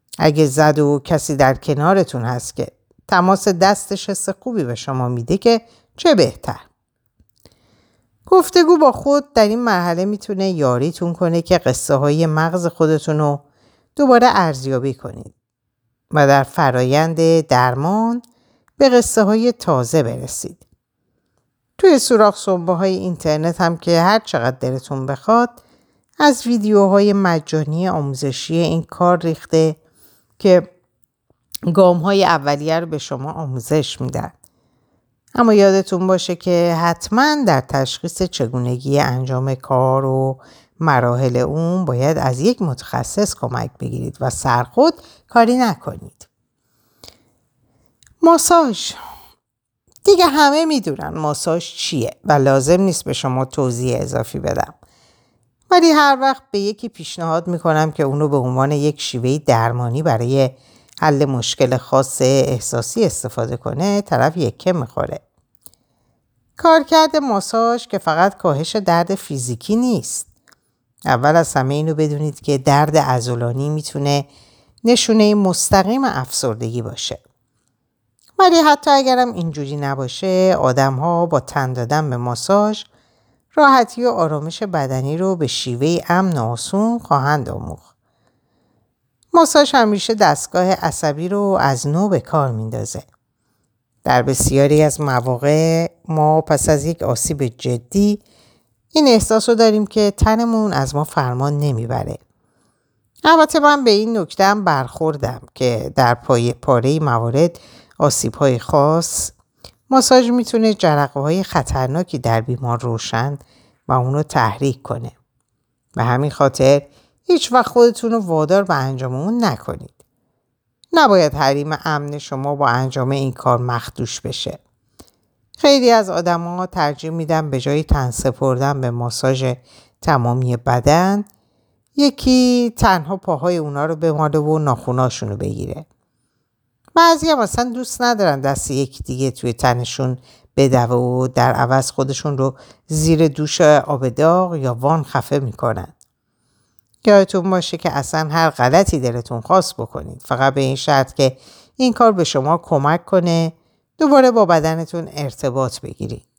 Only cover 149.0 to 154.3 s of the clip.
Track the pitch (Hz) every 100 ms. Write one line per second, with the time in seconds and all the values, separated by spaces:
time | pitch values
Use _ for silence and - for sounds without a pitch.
149 | 123 120 - 117 - 185 - - - -
150 | - 131 - 127 135 139 135 135 - 139
151 | 131 - 135 - - - _ - 254 220
152 | 233 190 156 143 139 170 - 151 143 165
153 | - 185 170 165 165 - _ _ _ -
154 | 302 277 254